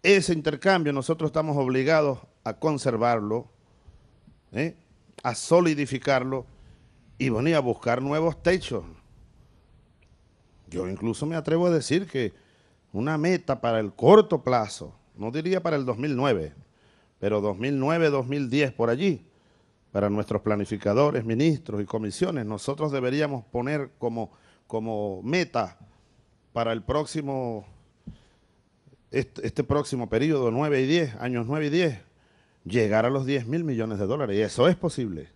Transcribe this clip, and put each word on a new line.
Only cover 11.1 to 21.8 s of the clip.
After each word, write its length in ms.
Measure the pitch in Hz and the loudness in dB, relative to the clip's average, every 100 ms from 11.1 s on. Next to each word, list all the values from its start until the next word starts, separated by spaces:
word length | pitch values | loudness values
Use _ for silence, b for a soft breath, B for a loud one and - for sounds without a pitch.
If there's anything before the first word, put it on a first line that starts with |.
| 110 147 | -4 -4
me 100 | 165 | -4
atrevo 300 | 147 160 175 | 0 2 4
a 60 | |
decir 340 | 165 127 156 190 | 2 2 -2 0
que 280 | 135 110 b b b b b _ | -4 -4 b b b b b _
una 240 | 95 131 156 | -4 -2 0
meta 420 | 160 180 - 131 | 0 0 0 -2
para 200 | 117 113 | 0 0
el 140 | 107 | -2
corto 500 | - 123 214 - 151 | 2 8 10 8 0
plazo, 500 | - 123 107 - 76 - _ - | 2 0 0 -8 -14 -18 _ -10
no 160 | 107 | -6
diría 320 | 139 160 185 | -4 -2 -2
para 140 | 170 151 | 0 -2
el 80 | 127 | -2
dos 120 | 113 | -2
mil 180 | 147 127 | -2 0
nueve, 380 | 139 104 76 - - b b b b _ | 2 0 -2 -10 -20 b b b b _
pero 240 | 101 104 | -2 0
dos 160 | 101 95 | 0 -2
mil 220 | 127 139 | -2 0
nueve, 320 | 135 165 160 | 0 2 2
dos 160 | 139 123 | 2 -2
mil 240 | 143 131 | -4 -2
diez, 200 | 135 143 | 0 0
por 200 | - 117 | 0 0
allí, 340 | 120 196 151 - b b b b b _ | 2 0 -2 -6 b b b b b _
para 200 | 98 101 | -2 0
nuestros 320 | 104 107 104 | 0 -2 -2
planificadores, 840 | 107 104 98 104 101 107 147 135 113 | 0 -2 -2 -2 0 2 2 0 -2
ministros 560 | 113 156 147 - 104 | 0 2 0 -4 -8